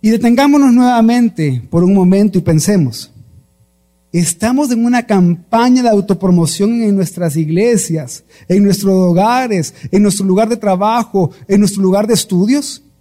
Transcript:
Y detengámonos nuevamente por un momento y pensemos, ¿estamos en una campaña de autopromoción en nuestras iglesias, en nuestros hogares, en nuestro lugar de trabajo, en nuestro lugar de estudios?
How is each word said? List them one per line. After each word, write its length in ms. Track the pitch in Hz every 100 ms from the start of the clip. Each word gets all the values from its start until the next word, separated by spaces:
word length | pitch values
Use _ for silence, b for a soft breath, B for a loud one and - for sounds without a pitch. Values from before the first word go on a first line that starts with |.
Y 100 | 214
detengámonos 600 | 220 233 240 285 294 277
nuevamente 920 | 240 247 240 226 240 233 - 151 127 -
por 120 | 170
un 120 | 180
momento 420 | 196 180 196 208 180
y 40 |
pensemos, 680 | 170 156 165 202 139 110 - - - - _ _ _ _ _ _ _
¿estamos 580 | 170 170 - 220 254 294
en 140 | 240
una 220 | 233 247 240
campaña 760 | 202 180 170 - 226 247 254
de 60 | 240
autopromoción 960 | 208 202 190 190 175 165 - 202 233
en 120 | 220
nuestras 400 | 196 175 - 170 147
iglesias, 840 | 156 165 226 233 - 160 131 - _ b b
en 160 | 185
nuestros 300 | 202 196 196
hogares, 800 | 190 180 175 208 247 254 196 156 B B
en 120 | 185
nuestro 240 | 208 196 190
lugar 240 | 185 220
de 80 | 233
trabajo, 720 | 208 185 208 233 226 196 170 B B
en 120 | 202
nuestro 220 | 202 202
lugar 240 | 190 190 214
de 80 |
estudios? 680 | 226 - 180 208 277 285 - _ _